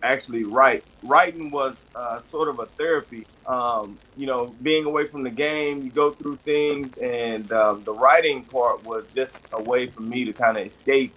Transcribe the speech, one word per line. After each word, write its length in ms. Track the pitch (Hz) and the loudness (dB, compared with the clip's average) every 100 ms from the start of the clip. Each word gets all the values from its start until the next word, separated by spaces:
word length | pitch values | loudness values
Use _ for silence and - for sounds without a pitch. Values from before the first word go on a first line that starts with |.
actually 420 | 120 135 131 117 | -2 -2 -2 -6
write. 400 | 104 117 131 110 - - | -2 4 6 4 -6 -18
Writing 480 | 117 143 180 165 151 | 4 4 4 -2 -8
was, 360 | 143 135 120 - | -4 -4 -6 -16
uh, 260 | 120 120 117 | -10 -8 -8
sort 280 | - 151 156 | -8 -4 -4
of 100 | 127 | -4
a 80 | 110 | -10
therapy. 600 | - 160 151 - 117 107 - - | -4 0 0 -2 -16 -16 -16 -6
Um, 520 | 127 120 113 104 101 _ 135 | -2 0 -2 -6 -14 _ -10
you 100 | 135 | -4
know, 280 | 127 120 113 | -2 -4 -4
being 220 | 139 156 | 0 2
away 220 | 151 151 147 | 2 -2 -2
from 160 | 143 | -6
the 80 | 127 | -8
game, 520 | 113 147 151 147 143 | -2 -2 0 -4 -4
you 80 | 131 | -4
go 200 | 120 147 | 2 2
through 260 | 147 147 139 | 0 -10 -8
things, 520 | 151 147 147 143 135 - | -2 2 2 -2 -6 -6
and, 520 | 123 120 117 107 104 | -4 -2 -4 -4 -2
um, 300 | 113 107 104 | 4 4 2
the 80 | 101 | -6
writing 480 | 107 131 160 160 135 | 4 6 8 4 -4
part 400 | 123 131 120 107 | -4 0 0 0
was 200 | 110 113 107 | -6 -10 -6
just 260 | 117 131 - - | -6 -6 -8 -10
a 100 | 113 | -8
way 240 | 110 123 123 | -2 -2 -2
for 160 | 117 | -8
me 220 | 113 123 117 | -6 -4 -6
to 60 | |
kinda 280 | 104 117 110 | 0 0 0
escape 540 | 95 - - 135 120 | -6 -6 2 2 2